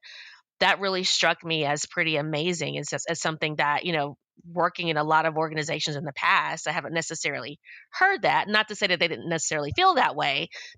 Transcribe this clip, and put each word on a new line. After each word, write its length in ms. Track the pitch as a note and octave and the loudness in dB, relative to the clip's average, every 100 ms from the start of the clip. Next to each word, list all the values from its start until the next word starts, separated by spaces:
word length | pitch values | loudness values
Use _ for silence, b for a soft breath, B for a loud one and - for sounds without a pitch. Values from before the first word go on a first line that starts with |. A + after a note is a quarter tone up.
| B B B B _ - | B B B B _ 2
that 220 | F#3 F#3 | 2 4
really 240 | G3 F#3 | 0 0
struck 400 | F#3 - E3 E3 | 0 2 2 2
me 200 | E3+ D#3+ | -2 0
as 220 | C#3+ D3 - | 0 0 -2
pretty 300 | F3+ D#3+ D3+ | -2 0 0
amazing. 580 | D#3 D3+ F3 E3 C#3+ | 0 -2 -2 -2 -4
It's 160 | C#3+ D3 | -4 -6
just, 180 | D3 - | -6 -4
it's 140 | E3 | -4
something 320 | E3+ D#3 D#3 D3+ | -4 -2 -2 0
that, 300 | D3 C#3+ F3+ | 0 0 0
you 60 | |
know, 240 | D#3+ D3 E3 _ _ E3+ | -2 -2 -6 _ _ -8
working 360 | F3 F3 - E3+ | 0 0 0 2
in 80 | D3+ | 2
a 80 | |
lot 200 | D3+ D#3+ | 4 4
of 120 | D#3+ D#3 | 4 0
organizations 580 | D#3+ D#3 D3+ D#3 D#3+ | -2 -2 -4 -2 -4
in 80 | C#3+ | -4
the 100 | C#3+ | -6
past, 540 | - E3+ F#3+ D3+ D#3 D#3 | 0 2 4 2 -4 -4
I 60 | |
haven't 220 | E3 C#3+ | -4 -2
necessarily 640 | E3 - E3 D#3 C3+ A#2+ D3+ B B B | -4 -4 -4 -4 -6 -8 -12 B B B
heard 300 | - F#4+ F#4 | 2 2 4
that. 260 | E3+ D3+ F#3+ | 2 2 2
Not 180 | G#3+ G#3+ | 0 0
to 80 | |
say 140 | G3+ G3 | -2 0
that 100 | F3 | 2
they 80 | E3+ | 0
didn't 220 | A#2+ E3+ | 0 -2
necessarily 420 | E3 - D#3 D3 - | -2 0 -2 -2 4
feel 180 | F#4+ | 4
that 220 | E4+ D3 C#3+ | 6 2 2
way, 320 | C#3+ C#3 E3+ B B | 0 0 -4 B B